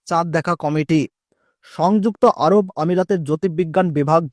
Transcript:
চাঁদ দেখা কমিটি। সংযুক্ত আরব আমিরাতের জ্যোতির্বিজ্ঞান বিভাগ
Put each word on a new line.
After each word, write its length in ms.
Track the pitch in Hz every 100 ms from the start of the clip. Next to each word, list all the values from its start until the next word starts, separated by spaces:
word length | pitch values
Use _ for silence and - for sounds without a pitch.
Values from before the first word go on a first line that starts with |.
| -
চাঁদ 200 | 170 170
দেখা 240 | 160 165 175
কমিটি। 460 | 151 156 147 156 135 _ _ _ _ _ -
সংযুক্ত 560 | - 170 214 208 202 240 -
আরব 260 | 151 208 185 -
আমিরাতের 440 | 160 180 185 190
জ্যোতির্বিজ্ঞান 600 | 147 156 190 160 170 165 180
বিভাগ 300 | 147 143 165 156